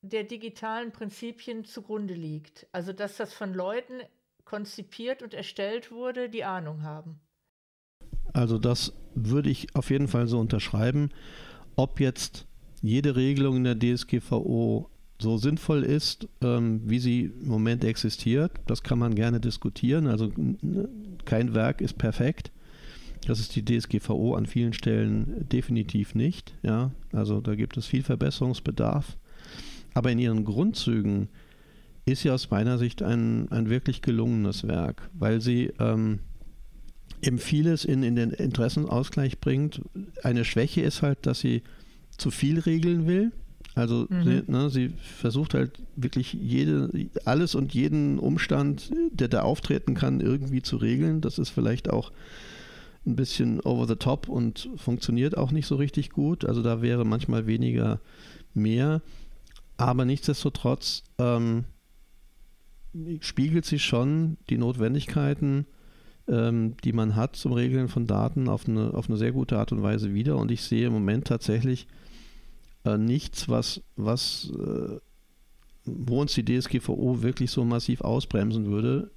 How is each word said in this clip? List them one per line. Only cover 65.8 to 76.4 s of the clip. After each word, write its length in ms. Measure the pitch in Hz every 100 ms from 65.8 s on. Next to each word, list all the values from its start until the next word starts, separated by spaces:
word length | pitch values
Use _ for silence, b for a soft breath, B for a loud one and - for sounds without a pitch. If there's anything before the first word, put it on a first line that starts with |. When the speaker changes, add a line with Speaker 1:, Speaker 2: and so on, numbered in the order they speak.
| b b b b -
Speaker 2:
ähm, 480 | 117 117 117 113 -
die 80 | -
man 240 | 113 110 107
hat 180 | 120
zum 180 | - -
Regeln 360 | 120 123 131 127
von 180 | - 117
Daten 420 | 101 107 - 127
auf 200 | 107 -
eine, 260 | 110 110
auf 140 | - -
eine 100 | 110
sehr 140 | 113
gute 260 | 127 127 110
Art 140 | 110
und 100 | 110
Weise 320 | 104 107 104
wider. 220 | 101 123 143
Und 160 | 110
ich 100 | 117
sehe 240 | - 113 120
im 60 |
Moment 340 | 113 98 110 -
tatsächlich, 600 | 117 - 110 127 127 - B B B B B B B B -
äh, 120 | - 107
nichts, 520 | 110 131 - - -
was, 340 | 120 117 - - -
was, 540 | 104 123 - - - -
äh, 440 | - 53 62 - - - _ _ - - - -
wo 360 | - 117 127 123
uns 140 | 147
die 100 | 117